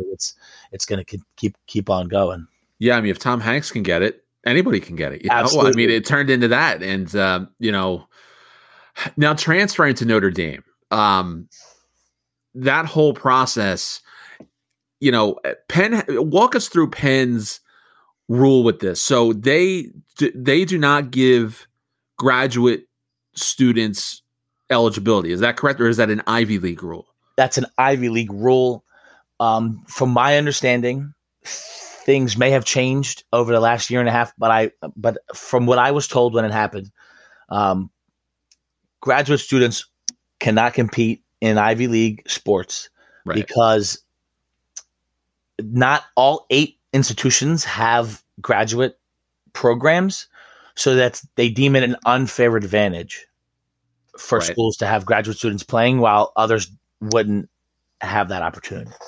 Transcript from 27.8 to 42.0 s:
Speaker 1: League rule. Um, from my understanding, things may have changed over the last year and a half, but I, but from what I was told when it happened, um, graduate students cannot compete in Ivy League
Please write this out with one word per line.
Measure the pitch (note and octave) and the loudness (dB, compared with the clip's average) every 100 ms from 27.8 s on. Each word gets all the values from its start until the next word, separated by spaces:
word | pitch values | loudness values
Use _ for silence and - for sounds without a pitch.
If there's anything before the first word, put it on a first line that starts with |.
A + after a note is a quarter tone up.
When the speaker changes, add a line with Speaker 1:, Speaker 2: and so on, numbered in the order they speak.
| C3 C#3 B2 | 0 2 0
Speaker 1:
League | A2+ A2 | -2 -4
rule. | G2+ A#2+ B2+ B2+ A#2 - _ _ _ _ _ | -2 2 4 2 -2 -10 _ _ _ _ _
Um, | A#2 A2+ A2+ A2 - | 0 0 -2 -6 -12
from | - B2+ | -4 0
my | A#2+ C3 D3 | 2 4 2
understanding, | D3 C#3 C3 B2 A#2+ C3 C#3+ - _ _ | 2 -2 0 0 0 -4 -8 -16 _ _
things | - - - - - - - C3+ B2+ G#2 | -16 -16 -16 -18 -20 -10 0 2 2 0
may | B2 | 2
have | C3+ | 2
changed | A#2+ C3 B2+ C3+ C3+ - - | 0 -2 0 -2 -4 -8 -4
over | A#2 A#2 | 0 2
the | A#2 | 2
last | A#2 A#2 - | 2 0 -2
year | B2 | -2
and | A#2+ | 0
a | |
half, | A#2 A#2 - | 0 -2 -2
but | A2+ | 0
I, | A2 A2 - D#2 - | 2 0 -4 -14 -4
but | A2 G#2+ - | -4 -4 -12
from | - - B2+ A#2+ | -18 -4 -2 2
what | B2 | 2
I | B2+ | 2
was | D3 C#3 | 0 -2
told | C3 A#2+ | 0 2
when | A#2 A2 | 2 -2
it | |
happened, | G#2+ G#2+ G#2 G2 _ _ _ _ _ _ | -2 -4 -6 -14 _ _ _ _ _ _
um, | G2+ G2+ F#2+ F#2+ _ _ _ _ _ _ _ _ _ _ _ | -2 0 0 -4 _ _ _ _ _ _ _ _ _ _ _
graduate | - C3 C#3 C#3+ | 0 0 2 0
students | - C3+ B2 A2+ - _ - - _ _ | 0 2 2 0 -12 _ -14 -14 _ _
cannot | - A2 A#2+ | 0 2 2
compete | - A2+ - A2+ A2+ _ _ | 0 -2 0 -2 -2 _ _
in | A2+ G#2+ | 0 2
Ivy | G#2 A#2 B2 | 2 0 0
League | A2+ | 2